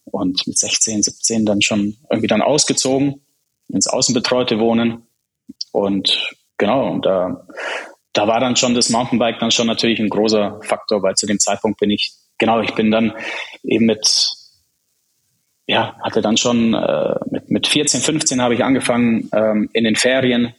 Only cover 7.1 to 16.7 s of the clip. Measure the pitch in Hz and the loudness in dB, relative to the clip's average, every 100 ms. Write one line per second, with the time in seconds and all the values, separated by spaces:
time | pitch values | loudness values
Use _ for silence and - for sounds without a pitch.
7.1 | 95 90 90 - - - - - - _ | 0 0 -6 -12 -12 -10 -10 -12 -20 _
8.1 | - 104 113 127 120 127 120 117 117 123 | -2 0 2 0 0 2 2 2 0 0
9.1 | 120 117 113 113 - 113 110 117 113 107 | 0 0 0 0 0 0 0 0 0 0
10.1 | 101 110 107 101 - - 107 - 104 95 | 0 2 2 0 -4 -4 -4 -2 0 0
11.1 | 98 107 101 - 101 110 104 101 104 - | -2 -2 -2 -2 0 -2 0 0 0 -4
12.1 | - _ - 113 113 98 - 110 110 113 | -10 _ -2 0 2 0 0 2 2 0
13.1 | - - - - - - 110 113 107 - | -2 -10 -10 -12 -10 -2 2 2 2 0
14.1 | - - - - _ _ _ _ _ _ | 0 -2 -6 -16 _ _ _ _ _ _
15.1 | _ _ _ _ _ - 113 113 - 101 | _ _ _ _ _ -4 -2 -2 -6 -4
16.1 | 113 104 117 123 120 113 | 0 2 2 2 2 2